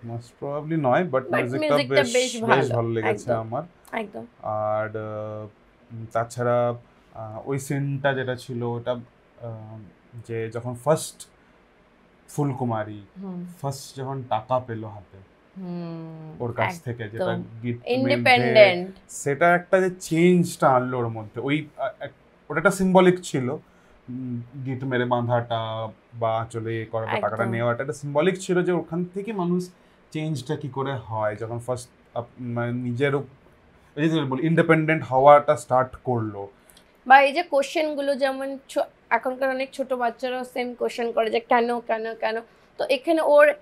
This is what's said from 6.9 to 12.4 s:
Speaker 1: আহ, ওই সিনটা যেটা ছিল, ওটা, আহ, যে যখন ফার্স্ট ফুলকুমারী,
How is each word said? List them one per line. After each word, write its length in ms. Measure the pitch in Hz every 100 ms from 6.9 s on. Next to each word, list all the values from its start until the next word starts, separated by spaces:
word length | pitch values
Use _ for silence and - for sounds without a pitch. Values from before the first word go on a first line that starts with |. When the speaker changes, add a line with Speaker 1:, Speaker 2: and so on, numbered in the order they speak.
| _ _
Speaker 1:
আহ, 280 | - 110 110 -
ওই 140 | 139
সিনটা 540 | 139 143 139 139 139
যেটা 220 | 131 127 123
ছিল, 280 | - 120
ওটা, 280 | 120 120 120
আহ, 80 | 123 117 _ _ - 120 110 110 110 98 _ _ 117 110
যে 220 | 113 113
যখন 260 | 117 123 120
ফার্স্ট 520 | 143 156 - - - _ _ _ _ _ _ _ _ _ _
ফুলকুমারী, 720 | -